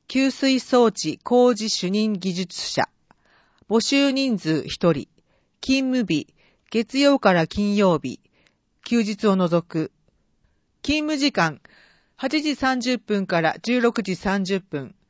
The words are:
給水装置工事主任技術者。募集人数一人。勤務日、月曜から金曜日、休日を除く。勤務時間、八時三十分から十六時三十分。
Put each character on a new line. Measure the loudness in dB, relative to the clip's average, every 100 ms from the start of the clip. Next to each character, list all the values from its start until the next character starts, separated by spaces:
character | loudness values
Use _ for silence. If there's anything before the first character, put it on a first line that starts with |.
| -4
給 | 0 0
水 | 2 0 0
装 | 2 4
置 | 4 2 -6 -6
工 | 0 4 4
事 | 2 -4
主 | -4 -2
任 | 0 -2
技 | -2 -4
術 | -4 -6 -8 -10
者。 | -8 -10 _ _ _ _ _ _ _ -2
募 | -2
集 | 2 2 2
人 | 0 -2 -2
数 | -2 -2 -4
一 | -2 0
人。 | 0 -4 _ _ _ _ _
勤 | -2 0 0
務 | -2
日、 | 0 -2 -4 _ _ _ -6
月 | -4 -2 2
曜 | 4 4
か | 4
ら | 4
金 | 0 -2 0
曜 | 2 4 2
日、 | -2 -10 _ _ _ _ _ _
休 | -2 0
日 | 0 0 2
を |
除 | 2 2 0 0
く。 | -4 -4 _ _ _ _ _ _ _ _ _
勤 | -4 -2
務 | -2 0
時 | 0
間、 | 0 -2 -2 _ _ _ _ _
八 | -8 -4 -2
時 | -2
三 | -2 -2 -2
十 | -2 -4
分 | -2 -4 0
か | 0
ら | 0 -2
十 | -2 0
六 | 0 0
時 | -4
三 | -4 -2 -2
十 | -2 -4
分。 | -6 -10 -10 -16